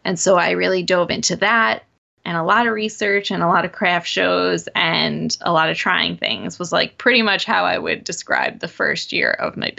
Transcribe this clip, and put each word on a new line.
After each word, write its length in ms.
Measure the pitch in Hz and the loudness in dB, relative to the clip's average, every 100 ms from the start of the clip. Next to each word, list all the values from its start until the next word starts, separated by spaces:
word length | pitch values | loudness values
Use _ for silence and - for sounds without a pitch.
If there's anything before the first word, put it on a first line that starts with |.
And 160 | 160 170 | -6 -2
so 160 | - 185 | 4 4
I 160 | 170 | 4
really 320 | 180 180 185 | 0 0 0
dove 260 | 170 180 170 | 0 0 2
into 280 | - - 180 | 0 -2 0
that, 460 | 202 226 220 220 - _ _ _ - | 2 4 2 0 -6 _ _ _ -6
and 100 | 170 | -2
a 60 | |
lot 240 | 165 214 240 | 2 2 2
of 60 | |
research 580 | 214 214 - 208 202 202 | 0 -4 -2 0 0 0
and 120 | 185 | 0
a 40 | 170 | 2
lot 180 | 180 175 | 2 0
of 60 | |
craft 360 | - 190 175 - | 0 2 2 0
shows 600 | - 180 180 180 175 - - | 0 2 2 2 0 -2 -2
and 600 | 170 165 156 151 160 - | 0 2 0 -2 -4 -2
a 100 | - | 0
lot 180 | 165 160 | 2 2
of 80 | 165 | 0
trying 400 | 190 175 170 175 | 0 0 0 -2
things 420 | - 107 98 - | -4 -4 -6 -8
was, 140 | 175 | -2
like, 240 | 170 - - | 0 -2 -2
pretty 240 | 254 247 | 2 2
much 240 | 220 190 - | 2 0 0
how 180 | 196 | 0
I 140 | 180 180 | 2 0
would 260 | 165 - | -2 -4
describe 560 | - 175 - 67 64 - | -6 -10 -2 0 -2 -4
the 80 | - | -10
first 460 | - - - - | -4 -2 -2 -4
year 180 | - 55 | -2 -2
of 240 | - - - | -2 -4 -4
my 160 | - | -8